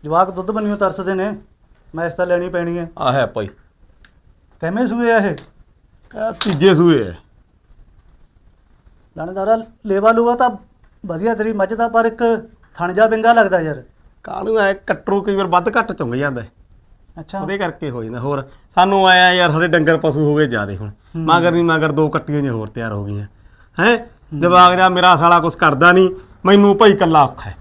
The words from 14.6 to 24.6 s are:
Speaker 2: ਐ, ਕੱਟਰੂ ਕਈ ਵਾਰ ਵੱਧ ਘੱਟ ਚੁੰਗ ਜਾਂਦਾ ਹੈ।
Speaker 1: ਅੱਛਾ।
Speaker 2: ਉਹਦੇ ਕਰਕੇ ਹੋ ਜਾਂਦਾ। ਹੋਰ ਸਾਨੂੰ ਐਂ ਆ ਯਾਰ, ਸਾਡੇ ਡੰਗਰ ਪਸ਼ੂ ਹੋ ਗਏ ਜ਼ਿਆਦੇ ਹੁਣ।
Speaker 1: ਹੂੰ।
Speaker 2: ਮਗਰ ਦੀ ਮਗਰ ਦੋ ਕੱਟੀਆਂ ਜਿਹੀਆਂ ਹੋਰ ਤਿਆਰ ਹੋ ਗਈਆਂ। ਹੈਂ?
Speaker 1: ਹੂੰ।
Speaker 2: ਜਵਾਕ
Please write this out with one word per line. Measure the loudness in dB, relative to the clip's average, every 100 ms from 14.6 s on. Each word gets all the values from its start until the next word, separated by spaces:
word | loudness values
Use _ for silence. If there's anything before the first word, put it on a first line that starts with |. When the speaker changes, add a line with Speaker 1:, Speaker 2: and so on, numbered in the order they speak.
Speaker 2:
ਐ, | 0
ਕੱਟਰੂ | -2 -6 -6 -2 -4
ਕਈ | -2
ਵਾਰ | -4 0
ਵੱਧ | 0 0 -4
ਘੱਟ | -4
ਚੁੰਗ | -6 -6
ਜਾਂਦਾ | -4 -4 -6
ਹੈ। | -12 _ _ _ _ _ _ -20
Speaker 1:
ਅੱਛਾ। | -14 -12
Speaker 2:
ਉਹਦੇ | -8 -6
ਕਰਕੇ | -6 -8 -10
ਹੋ | -10
ਜਾਂਦਾ। | -10 -8
ਹੋਰ | -6 -6 -8 -20 _
ਸਾਨੂੰ | 0 2 4 4
ਐਂ | 6 4
ਆ |
ਯਾਰ, | 4 0
ਸਾਡੇ | 0 0
ਡੰਗਰ | 2 2 0
ਪਸ਼ੂ | 0 0
ਹੋ | 0 0
ਗਏ | 0
ਜ਼ਿਆਦੇ | -2 -6 -8
ਹੁਣ। | -12
Speaker 1:
ਹੂੰ। | -14 _ -8
Speaker 2:
ਮਗਰ | 0 2 2
ਦੀ | 0
ਮਗਰ | 0 0 0
ਦੋ | 0 -2
ਕੱਟੀਆਂ | -2 -6 -4
ਜਿਹੀਆਂ | -4
ਹੋਰ | -6 -8
ਤਿਆਰ | -10 -8
ਹੋ | -8
ਗਈਆਂ। | -8 -10 -10 _ -20 _ _ -2
ਹੈਂ? | 0 0
Speaker 1:
ਹੂੰ। | -2 _ _ -2
Speaker 2:
ਜਵਾਕ | 4 6